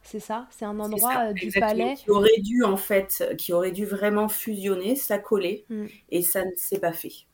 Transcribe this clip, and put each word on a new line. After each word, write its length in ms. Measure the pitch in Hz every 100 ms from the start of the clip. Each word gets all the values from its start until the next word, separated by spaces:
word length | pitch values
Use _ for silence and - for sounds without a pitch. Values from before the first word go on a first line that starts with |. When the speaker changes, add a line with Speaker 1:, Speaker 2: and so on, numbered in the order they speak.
Speaker 1:
c'est 160 | - 214
ça ? 280 | - 220 254
C'est 160 | - 208
un 100 | 208
Speaker 2:
c'est 60 |
Speaker 1:
endroit, 320 | 214 214 233
Speaker 2:
ça, 140 | 254 226
Speaker 1:
euh, 40 |
du 140 | 196 220
Speaker 2:
exactement, 400 | 196 214 220 233
Speaker 1:
palais. 100 | 277
Speaker 2:
qui 160 | -
aurait 300 | 202 208 220
dû, 240 | 202 247 220
en 100 | 196
fait, 580 | - 202 190 - 170 160
qui 160 | -
aurait 180 | 175 185
dû 140 | 185 202
vraiment 420 | 196 208 208 214
fusionner, 720 | 214 - 202 196 185 190 269
s'accoler, 640 | - 202 - 202 180 214 -
Speaker 1:
Mm. 160 | 220 208 - -
Speaker 2:
et 120 | 175
ça 220 | 175 196
ne 80 | 190 180
s'est 240 | - 196
pas 100 | 180
fait. 220 | - - - _